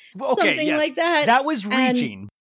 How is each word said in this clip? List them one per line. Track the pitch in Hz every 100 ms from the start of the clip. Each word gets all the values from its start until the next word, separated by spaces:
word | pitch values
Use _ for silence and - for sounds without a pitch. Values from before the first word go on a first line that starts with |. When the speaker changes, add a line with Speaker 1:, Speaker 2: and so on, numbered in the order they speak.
| - 185
Speaker 1:
Well, | 269
okay, | - 349
Speaker 2:
something | 294 302
Speaker 1:
yes. | 302
Speaker 2:
like | 302 330
that. | 330 320 294
Speaker 1:
That | 247 277
was | 294 196
Speaker 2:
And | 254 254 247
Speaker 1:
reaching. | 135 98 101 -